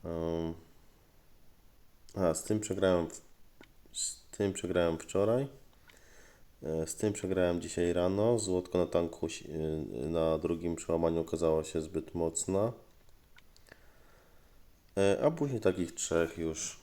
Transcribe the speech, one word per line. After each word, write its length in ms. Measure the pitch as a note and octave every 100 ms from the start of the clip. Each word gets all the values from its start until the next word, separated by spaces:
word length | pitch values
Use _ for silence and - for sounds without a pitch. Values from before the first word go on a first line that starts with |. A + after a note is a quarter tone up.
em, 500 | F2 E2 E2 E2 E2 E2+ - - - - _ - - - - - - - - - -
a, 200 | - F2+
z 100 | D#2+
tym 160 | - G#2+
przegrałem 480 | G#2+ F#2+ F#2+ F2+ E2
w-, 140 | - - - - - - - -
z 320 | - - - -
tym 220 | - G2+
przegrałem 460 | F#2+ F2+ F2+ E2+ E2
wczoraj. 500 | - F#2+ G#2 A#2+ C#3 - - - - - - - - - - -
E, 240 | - D#2+ D#2+
z 100 | -
tym 160 | G#2+
przegrałem 480 | G2+ F#2 F#2 F2+ F2
dzisiaj 320 | E2+ - F2
rano. 460 | F2 F2+ G2 A2 A#2
Złotko 400 | F#2+ F2+ F2+ F2+
na 80 | E2+
tanku 420 | F2+ E2+ - E2
si-, 200 | - -
e, 60 | D#2 D#2 D#2 C2 G#1+ C#2+
na 300 | E2 D#2+ D#2+
drugim 380 | E2 E2+ E2+ E2
przełamaniu 440 | - E2+ E2 E2
okazało 440 | E2 E2 E2 D#2
się 160 | D#2 E2
zbyt 340 | D#2 D#2+ D#2
mocna. 580 | E2+ E2 - - F#2+ A2 B2+ - - - - - - - - - - - - - - - - - - - - _ -
E, 260 | G2 G2
a 60 | C#3+
później 300 | D#3+ C#3+ B2
takich 340 | G2 F#2 E2+
trzech 440 | - - E2+ E2 -
już 420 | E2 D#2+ - -